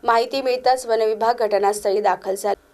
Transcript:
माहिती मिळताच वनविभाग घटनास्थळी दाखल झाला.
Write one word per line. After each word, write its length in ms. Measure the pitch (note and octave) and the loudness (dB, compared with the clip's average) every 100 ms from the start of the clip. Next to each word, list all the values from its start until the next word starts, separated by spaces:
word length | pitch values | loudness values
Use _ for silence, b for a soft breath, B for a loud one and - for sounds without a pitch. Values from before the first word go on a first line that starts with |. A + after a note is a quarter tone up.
माहिती 380 | A#3+ A#3 A#3 C4+ | 2 2 2 -2
मिळताच 440 | C4 B3 B3 B3+ B3 | -2 0 0 0 0
वनविभाग 480 | A3 A3 G#3+ A3+ | 0 0 0 0
घटनास्थळी 640 | A#3+ A3 G3+ G3+ G3+ G#3 G3 | 0 0 2 0 0 -2 0
दाखल 340 | G#3 F#3 G3 | 0 -2 -4
झाला. 280 | G3 G#3 G3 _ | -4 -4 -4 _